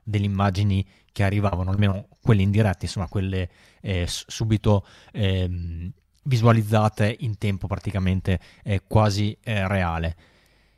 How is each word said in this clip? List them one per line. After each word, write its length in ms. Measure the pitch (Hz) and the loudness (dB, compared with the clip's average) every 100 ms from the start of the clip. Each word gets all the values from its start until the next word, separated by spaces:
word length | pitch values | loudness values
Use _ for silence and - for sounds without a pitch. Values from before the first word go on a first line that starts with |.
delle 220 | - 104 | -6 -2
immagini 640 | 101 98 101 95 104 95 95 _ _ | 0 0 0 2 2 0 -2 _ _
che 100 | - | -2
arrivavano, 480 | 98 104 101 87 92 | 0 2 0 -2 -2
almeno 380 | 98 101 95 - _ | 2 2 0 -6 _
quelle 180 | - 107 | 2 4
in 100 | 98 | 4
diretta, 360 | 101 107 90 87 | 4 2 0 -6
insomma, 220 | - 87 | -6 -6
quelle, 420 | 104 95 95 90 - _ _ | -4 -4 -4 -6 -10 _ _
eh, 240 | 107 92 87 | -6 -4 -4
s-, 180 | - - | -6 -10
subito, 600 | - 110 107 113 101 - - - | -6 -2 0 2 2 0 -12 -14
ehm, 800 | - 98 95 90 90 87 82 87 - _ _ | -4 0 0 -2 -4 -6 -8 -10 -12 _ _
visualizzate 920 | 143 123 117 113 104 110 107 - 107 120 | -2 2 4 4 4 2 2 2 -2 -2
in 160 | 120 101 | -6 -4
tempo 300 | 104 95 90 | -4 -4 -6
praticamente, 760 | 95 104 98 92 92 92 90 - - | -8 -6 -2 0 0 0 -2 -4 -14
eh, 220 | - 98 - | -4 -4 0
quasi, 500 | 110 107 101 104 - | 2 2 2 -2 -4
eh, 260 | - 107 95 | -6 -4 0
reale. 480 | 98 87 82 82 - _ _ _ _ _ | 0 0 -2 -4 -6 _ _ _ _ _